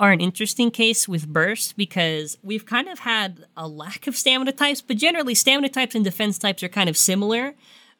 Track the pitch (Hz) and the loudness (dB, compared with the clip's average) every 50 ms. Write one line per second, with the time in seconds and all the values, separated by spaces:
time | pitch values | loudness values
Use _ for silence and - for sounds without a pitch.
0 | 202 202 190 165 175 180 180 - 214 202 - - 240 233 233 - 226 226 220 - | 4 4 4 4 2 0 -2 -2 -4 -2 0 2 2 2 2 2 2 2 2 2
1 | - - 185 165 151 151 151 160 160 190 220 220 - - - - 202 - - 190 | 0 -2 -2 -4 -4 -2 0 2 2 2 0 -2 -4 -6 -4 -4 -6 -4 -2 0
2 | 170 160 160 156 156 151 - - - 190 214 214 214 - 226 240 277 370 359 - | 0 0 0 -2 -4 -6 -10 -12 -10 -8 -8 -8 -6 -4 -2 -2 -2 -4 -8 -8
3 | - 247 226 220 202 190 175 156 165 - - - 160 160 151 151 151 185 202 - | -4 -2 0 0 -2 -2 -6 -10 -20 -20 -14 -12 -12 -10 -10 -12 -14 -14 -14 -12
4 | - 285 247 - - 269 262 262 262 262 269 - 285 285 285 285 - - 254 214 | -8 -6 -4 -2 2 2 2 2 2 -2 -2 0 0 0 0 -2 -4 -4 -2 0
5 | 262 330 339 339 294 254 233 - - 269 269 285 285 269 277 269 254 240 - 226 | 2 2 2 0 0 0 0 2 4 4 4 4 4 0 0 -2 -2 -2 0 0
6 | 208 190 180 - 214 208 196 - - 202 190 - 202 208 - 202 190 175 156 - | 0 0 0 -2 -2 -2 -2 -2 -2 -2 -2 -2 -4 -6 -2 0 0 2 2 2
7 | - - 185 196 208 208 226 233 254 277 285 _ _ - - - - _ _ _ | 2 2 2 2 2 0 0 0 -2 -4 -8 _ _ -20 -20 -20 -20 _ _ _